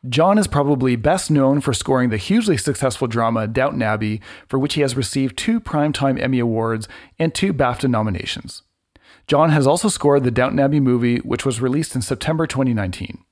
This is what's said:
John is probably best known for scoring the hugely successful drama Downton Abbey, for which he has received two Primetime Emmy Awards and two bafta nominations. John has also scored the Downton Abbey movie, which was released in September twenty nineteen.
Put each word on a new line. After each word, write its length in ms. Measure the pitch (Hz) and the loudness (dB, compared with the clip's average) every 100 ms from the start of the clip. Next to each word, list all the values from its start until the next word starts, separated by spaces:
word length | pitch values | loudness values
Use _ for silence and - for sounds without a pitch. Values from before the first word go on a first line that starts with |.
| 127 | -2
John 300 | 123 175 208 | 2 4 4
is 100 | 196 | 2
probably 480 | 143 143 139 127 120 | 0 2 2 2 0
best 340 | 139 180 - | 0 0 2
known 300 | 151 135 143 | 2 4 2
for 140 | 143 | 0
scoring 360 | 120 - 131 123 | -4 0 2 2
the 60 | 107 | -2
hugely 400 | - 214 214 147 | 0 0 2 0
successful 500 | - 139 135 - 123 | 0 -2 -2 -2 -4
drama 420 | 113 113 113 107 | 0 0 0 -2
Downton 340 | 117 135 143 | -2 -2 0
Abbey, 400 | 110 107 107 107 - - _ | -2 -2 -2 -6 -10 -20 _
for 100 | 135 | -2
which 180 | 143 156 | -2 0
he 60 | |
has 140 | 139 127 | 0 0
received 420 | 120 139 135 - | -4 -2 -2 -2
two 220 | - 226 | -2 -2
Primetime 580 | - 151 151 143 139 131 | -2 -2 0 0 0 0
Emmy 180 | 127 131 | 0 0
Awards 480 | 120 110 113 113 113 - - _ | 0 0 -2 -4 -8 -18 -20 _
and 160 | 165 - | -4 0
two 180 | 196 | -2
bafta 360 | 147 127 123 135 | 2 0 0 0
nominations. 760 | 117 107 90 - - - - _ _ _ _ _ _ - | 0 -2 -4 -6 -10 -12 -18 _ _ _ _ _ _ 0
John 220 | 147 160 | 2 4
has 180 | 151 135 | 4 4
also 220 | 165 214 | 2 0
scored 340 | - 147 143 | 2 4 4
the 80 | 127 | 2
Downton 260 | 120 131 - | 0 0 2
Abbey 220 | 139 147 | 2 2
movie, 380 | 131 123 120 120 | 2 2 2 0
which 280 | - 120 135 | -2 -4 -2
was 140 | 113 | -2
released 360 | 127 139 156 127 | -2 -2 -4 -6
in 60 | |
September 460 | 104 127 - 160 151 | -4 -4 -2 -2 -2
twenty 260 | 135 131 | 0 0
nineteen. 520 | 113 95 - 98 - _ | 0 -4 -6 -10 -12 _